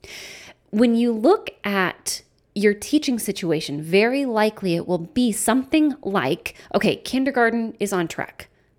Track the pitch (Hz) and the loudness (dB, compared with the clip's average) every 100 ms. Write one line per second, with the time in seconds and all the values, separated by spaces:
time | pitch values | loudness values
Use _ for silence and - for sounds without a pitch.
0 | - - - - - - _ 214 240 233 | -20 -18 -18 -20 -20 -20 _ 2 2 4
1 | 240 226 233 427 - - 202 196 180 - | 2 2 4 2 0 -10 -4 -2 -2 -4
2 | - - - _ _ - 208 202 - 302 | -10 -10 -12 _ _ 0 2 2 0 0
3 | 294 233 214 196 170 156 - 143 156 185 | 0 -2 -4 -4 -2 -2 -2 -8 0 2
4 | 226 269 277 220 214 220 190 170 - 180 | 4 2 0 2 0 0 -2 -2 0 -4
5 | 170 - 247 202 - 247 262 311 302 262 | -2 0 0 0 0 0 2 2 2 0
6 | - 196 120 - - - - - 202 - | -2 -2 0 -2 -6 -16 -4 0 2 0
7 | - 262 269 262 233 233 226 - 202 185 | -2 -2 0 2 2 2 -4 -4 -4 -2
8 | 165 - - - - _ _ | -2 -4 -10 -12 -20 _ _